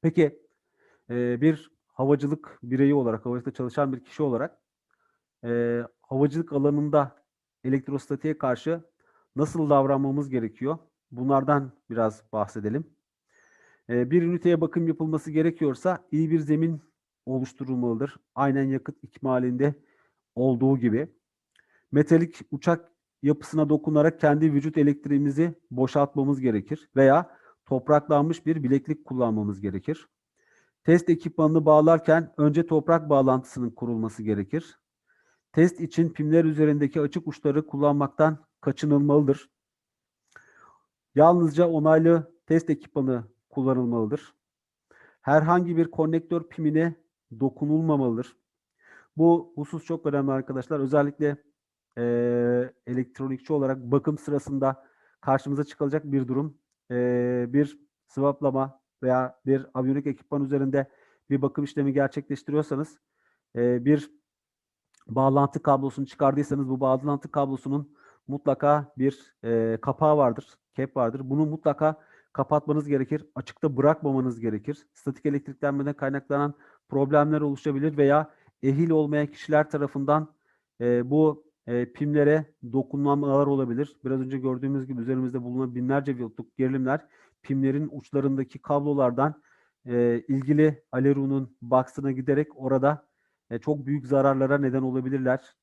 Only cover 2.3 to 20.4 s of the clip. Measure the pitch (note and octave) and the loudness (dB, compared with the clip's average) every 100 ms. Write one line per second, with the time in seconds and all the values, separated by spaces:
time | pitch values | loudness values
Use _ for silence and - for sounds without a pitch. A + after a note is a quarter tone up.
2.3 | D3+ - - B2 B2+ C#3 C#3+ A#2+ A2 B2 | -6 -10 -20 -6 2 2 2 0 -4 -4
3.3 | B2 A#2+ - B2+ A#2+ C#3+ C3 - - D3+ | -6 -8 -8 -8 -2 -4 -4 -12 -6 -2
4.3 | A#2 C#3+ _ _ _ _ _ _ _ _ | -2 -6 _ _ _ _ _ _ _ _
5.3 | _ A#2 A#2+ A#2+ A#2+ A#2 _ _ C3+ C#3+ | _ -6 -2 -2 -4 -6 _ _ 0 0
6.3 | D3 E3 C#3+ C#3+ D3 D3+ D3+ C3+ _ _ | 0 -4 0 0 0 2 0 0 _ _
7.3 | _ _ _ C3 C3+ C3 C#3+ - C#3 D#3 | _ _ _ -4 -4 -2 -10 -8 -8 -6
8.3 | D3+ C3+ B2 - E3 E3 _ _ _ _ | -4 -4 -4 -4 -6 -8 _ _ _ _
9.3 | - D3+ E3+ D3+ C#3+ C#3 C#3 C#3 C#3 C#3+ | -4 -2 -2 2 2 4 0 0 -2 -4
10.3 | C3 A2+ A2 C3 D#3+ _ _ _ A#2+ B2+ | -4 -6 -6 -6 -6 _ _ _ -8 0
11.3 | C#3 C3+ C#3+ C3+ - _ A2+ A2 G#2+ _ | 2 2 0 0 -14 _ -2 -2 -2 _
12.3 | A2 G2+ - G#2 B2 D#3+ _ _ _ _ | -6 -6 -6 -6 -6 -8 _ _ _ _
13.3 | _ _ _ _ _ _ A#2+ B2 E3+ E3+ | _ _ _ _ _ _ -2 2 2 2
14.3 | F3 F3 E3+ D#3+ - E3 D#3+ D#3+ D#3 D#3+ | 0 0 2 0 -2 -2 -2 -2 -4 -4
15.3 | D#3 D#3+ E3 D3+ B2+ F3+ F3 _ D3+ D#3+ | 0 0 0 -4 -2 -4 -4 _ -2 0
16.3 | D#3+ D3 D3+ E3 D#3 _ _ _ _ - | 0 0 0 0 -4 _ _ _ _ -8
17.3 | C3 C3 - C3 B2+ B2 A2+ C#3 - _ | -6 -6 -10 -6 -4 -2 -2 -6 -10 _
18.3 | - C#3 C3+ C3+ C3+ - D3+ - - C3 | -2 0 0 0 -4 -6 -16 -18 -8 -2
19.3 | B2+ B2+ B2 C#3+ C#3+ _ _ _ _ _ | 0 0 0 -2 -2 _ _ _ _ _
20.3 | - | -2